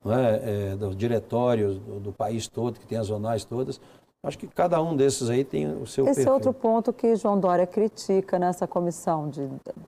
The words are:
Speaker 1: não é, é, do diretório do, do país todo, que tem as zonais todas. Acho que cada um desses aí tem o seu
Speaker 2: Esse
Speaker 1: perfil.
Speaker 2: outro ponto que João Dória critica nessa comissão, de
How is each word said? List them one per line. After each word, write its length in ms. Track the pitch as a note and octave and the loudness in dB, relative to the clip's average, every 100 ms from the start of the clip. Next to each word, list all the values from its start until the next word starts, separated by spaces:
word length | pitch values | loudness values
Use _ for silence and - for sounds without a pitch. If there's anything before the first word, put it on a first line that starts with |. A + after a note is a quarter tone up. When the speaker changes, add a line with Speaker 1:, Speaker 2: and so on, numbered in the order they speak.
Speaker 1:
não 120 | G#2 | -2
é, 560 | A#2+ B2 G#2+ A2+ G#2 G2 | 2 2 2 0 -4 -4
é, 40 | G2 | -4
do 200 | G2+ F#2+ | -4 -2
diretório 800 | A#2 A2+ - A#2 B2 A2+ G2+ | 0 0 0 0 2 2 0
do, 260 | F#2+ A2 G2+ | -2 -8 -10
do 120 | G2+ | -10
país 360 | - G#2+ A2+ - | -6 -4 -4 -6
todo, 320 | - A#2+ A2 | -4 -6 -6
que 60 | - | -8
tem 100 | A#2 | -4
as 100 | G#2 | -4
zonais 360 | G#2+ A2 A2 | -4 -2 -4
todas. 340 | - A#2 C3+ C3+ - - _ _ | -4 -6 -6 -8 -14 -20 _ _
Acho 140 | C#3+ - | -10 -8
que 100 | - | -8
cada 340 | - F3 E3 | 0 2 2
um 140 | E3 C#3+ | 2 4
desses 340 | C#3 C3 A#2 | 4 2 0
aí 140 | B2 | 0
tem 240 | C#3 D3+ D3+ | 0 -2 -4
o 180 | D#3 - | -6 -6
seu 180 | - | 0
Speaker 2:
Esse 120 | C4 C4+ | 2 4
Speaker 1:
perfil. 160 | C#4 | 4
Speaker 2:
outro 200 | C4+ C4 | 4 2
ponto 400 | C4 A3+ A3+ A#3 | 0 2 2 0
que 220 | A#3+ A3+ | 0 2
João 240 | A3+ G#3+ G3+ | 2 2 2
Dória 260 | F3+ F3 | 4 4
critica 760 | F#3 A3 G#3+ - - F#3+ F#3+ F3+ | 2 2 0 -2 0 0 2 2
nessa 260 | F3+ F3+ F3 | 2 0 -2
comissão, 640 | F3+ F3 E3 - D#3+ D3+ | -2 -2 -2 -2 -2 -2
de 180 | D3 C3+ C3+ - - | -6 -8 -8 -12 -16